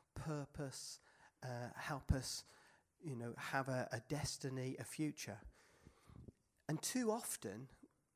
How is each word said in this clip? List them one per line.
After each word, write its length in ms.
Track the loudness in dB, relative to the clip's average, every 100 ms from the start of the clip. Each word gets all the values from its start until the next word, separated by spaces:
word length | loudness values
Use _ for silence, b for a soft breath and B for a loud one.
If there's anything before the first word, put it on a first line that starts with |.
| B
purpose, 840 | -4 0 0 0 -2 -2 -4 -8 -10 B B B -8
uh, 260 | -4 -2 -2 -2
help 360 | 0 0 6
us, 320 | 4 4 -4 -8 B B B B _
you 140 | -4 -2
know, 180 | -2 -4
have 320 | 2 2 4
a, 200 | 2 2
a 80 | -2 0
destiny, 680 | 0 0 0 -2 0 -2 -2
a 60 |
future. 540 | -4 0 0 0 -6 -6 -8 B B B B B B B -14 -16 _ _ 0
And 120 | 2
too 300 | 4 4 4
often, 580 | 4 0 -2 -2 -4 -8 -14 -20 _ _